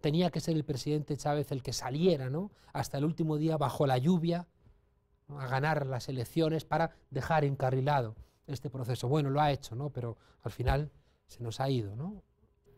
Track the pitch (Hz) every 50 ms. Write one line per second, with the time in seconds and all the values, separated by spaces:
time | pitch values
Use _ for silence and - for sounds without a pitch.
0 | - 156 156 170 180 170 - 165 - - 160 151 143 - 143 123 - 147 151 151
1 | 143 - 151 131 - 151 147 147 143 - 143 131 - 135 117 - - 127 127 151
2 | 175 185 170 135 131 127 135 165 196 208 - _ _ - - 143 127 - - 139
3 | 143 160 156 - 170 156 156 147 156 160 160 147 147 127 - - 151 135 131 127
4 | 127 165 185 170 160 170 170 175 175 - _ _ _ - - _ _ _ _ _
5 | _ _ _ _ _ - 143 143 135 123 135 131 139 156 156 151 139 131 131 120
6 | - - 135 127 117 - - 165 160 156 160 156 - - 151 156 165 160 - _
7 | _ _ - 139 120 - 165 156 147 143 139 - 135 131 131 131 131 143 147 139
8 | 120 110 110 - - - _ _ _ - 143 - - 139 123 127 127 113 127 -
9 | - 123 143 160 143 135 135 143 151 147 139 131 - - 113 123 143 147 - 127
10 | 117 117 110 - _ _ _ _ _ 117 - - 120 131 135 139 151 147 - -
11 | _ _ _ _ _ _ - - 120 113 110 - 131 139 135 120 107 98 104 117
12 | 151 190 214 196 - _ _ _ _ _ _ _ _ _ -